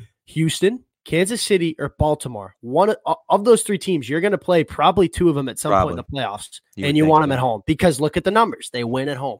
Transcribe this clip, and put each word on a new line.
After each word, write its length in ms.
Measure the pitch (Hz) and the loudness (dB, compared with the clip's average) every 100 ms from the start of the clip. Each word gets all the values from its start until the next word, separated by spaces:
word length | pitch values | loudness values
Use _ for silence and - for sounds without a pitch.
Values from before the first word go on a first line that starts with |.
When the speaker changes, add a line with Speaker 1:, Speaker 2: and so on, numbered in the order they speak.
| 113 _ _ | -20 _ _
Speaker 1:
Houston, 580 | 156 160 - 185 254 _ _ - | -2 -2 0 -2 -2 _ _ -4
Kansas 340 | 160 190 233 | -2 0 -2
City, 360 | - 196 165 - | 0 0 0 -4
or 160 | 143 - | -6 0
Baltimore. 580 | 151 147 127 113 95 _ | 0 0 -4 -12 -14 _
One 340 | 117 143 208 - - | -4 2 2 0 -2
o-, 100 | 160 - | -4 0
of 160 | 202 208 | 2 4
those 160 | 220 | 4
three 160 | - 196 | 2 -4
teams, 280 | - 170 117 | -2 -2 -2
you're 140 | 156 | -2
gonna 160 | 202 190 | 0 -2
play 280 | - 175 | 0 0
probably 440 | 151 - 156 190 170 | 0 0 2 4 2
two 220 | - 175 | 2 2
of 40 | |
them 140 | 143 131 | 2 -2
at 100 | 113 | -6
some 140 | - | 0
point 200 | 98 92 | 2 2
in 40 | 87 | -2
Speaker 2:
Probably. 80 | - 135 | -8 -6
Speaker 1:
the 80 | 113 | -6
playoffs, 320 | 104 - - _ | -8 -14 -20 _
Speaker 2:
You 100 | - | -6
Speaker 1:
and 40 | 143 | 0
Speaker 2:
would 80 | 151 | 2
Speaker 1:
you 60 | |
Speaker 2:
think 60 | 156 | 6
Speaker 1:
want 120 | 156 | 6
'em 80 | 151 | 4
Speaker 2:
so. 40 | |
Speaker 1:
at 40 | 131 | 0
home 240 | 127 110 | -2 -2
because 380 | 123 156 185 131 | -4 0 0 2
look 160 | 151 180 | -2 -2
at 60 | |
the 60 | 190 | 0
numbers. 380 | 214 226 - - | 2 2 -2 -10
They 140 | 123 | -8
win 240 | 117 131 135 | -4 -4 -4
at 80 | 131 | -6
home. 220 | 135 104 | -8 -10